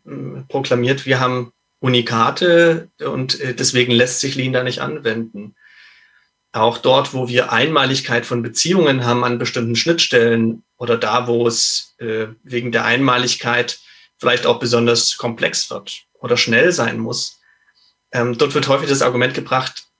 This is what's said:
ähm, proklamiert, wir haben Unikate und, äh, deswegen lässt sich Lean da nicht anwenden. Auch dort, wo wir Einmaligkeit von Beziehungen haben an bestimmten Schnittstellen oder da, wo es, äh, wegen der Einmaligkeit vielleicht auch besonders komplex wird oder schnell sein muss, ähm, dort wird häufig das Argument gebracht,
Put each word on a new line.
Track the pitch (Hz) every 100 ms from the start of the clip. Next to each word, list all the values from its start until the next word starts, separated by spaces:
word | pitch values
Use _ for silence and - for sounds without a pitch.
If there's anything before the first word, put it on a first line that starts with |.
| -
ähm, | 139 139 139 -
proklamiert, | 139 131 123 123 135 131
wir | 127
haben | 127 127 120 _ _ _
Unikate | 131 123 117 117 120 - 180 170 170 165 - _
und, | 147 139 131 -
äh, | 131
deswegen | 120 - 123 123
lässt | 117 123 -
sich | 139 135
Lean | 131
da | 127
nicht | 127 123
anwenden. | 120 151 117 113 113 101 104 - _ - - _ _ _ _ _ _
Auch | 113 113 117
dort, | 135 131 135
wo | 131 123
wir | 123 -
Einmaligkeit | 117 143 151 131 135 - 120 120
von | 120
Beziehungen | 117 - 165 190 156 131 120
haben | 120
an | 123 120
bestimmten | 123 135 117 117
Schnittstellen | 165 165 - 123 117 117 113 113 - _
oder | 117 113
da, | 110 117 120
wo | 120 120
es, | 113 - - - _
äh, | 117 110 110 -
wegen | 139 123 123
der | 113
Einmaligkeit | 110 123 135 123 127 - 123 120 120 - - - _ _
vielleicht | 123 120 135
auch | 117
besonders | 120 117 117 117 - -
komplex | 123 113 - - -
wird | 107 - - - _
oder | 123 120
schnell | - 117 170
sein | 170 117 117
muss, | 113 120 - - _ _ _ _ _ _ _
ähm, | 127 120 113
dort | 143 147
wird | 135
häufig | 139 139
das | 139
Argument | 127 120 127
gebracht, | 139 143 131 - - -